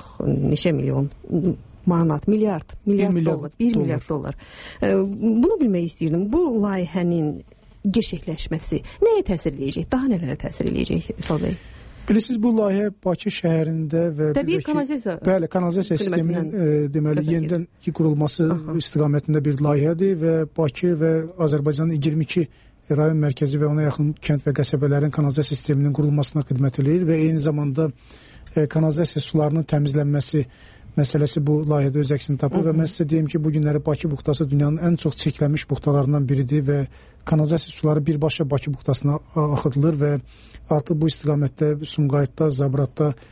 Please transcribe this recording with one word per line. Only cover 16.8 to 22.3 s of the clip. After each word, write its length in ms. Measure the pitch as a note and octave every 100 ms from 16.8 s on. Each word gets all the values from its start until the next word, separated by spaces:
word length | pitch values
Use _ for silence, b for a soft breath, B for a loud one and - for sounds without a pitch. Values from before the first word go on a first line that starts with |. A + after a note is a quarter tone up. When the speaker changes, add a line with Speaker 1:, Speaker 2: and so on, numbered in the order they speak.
Speaker 2:
e, 60 | C#3+
deməli, 300 | D3+ D3+ D3+
Speaker 1:
söhbət 80 | D3+
gedir. 80 | E3
Speaker 2:
yenidən 580 | D#3 E3+ F3 _ -
qurulması 540 | D3+ D#3+ D3 D3 - D#3+
Speaker 1:
Aha. 240 | E3+ D#3 E3
Speaker 2:
istiqamətində 640 | - D3 D3+ C#3+ - D3+
bir 180 | D3 C#3
layihədir 560 | D3 D3 D3+ E3+ G3 F3
və 160 | E3 D#3+ D3+ -
Bakı 340 | D3+ - F3 D#3
və 140 | D#3+ D#3+ D#3+ F3+ D#3
Azərbaycanın 480 | D3 D3 C#3+ E3
iyirmi 320 | D#3 D3+ D#3
iki 220 | D3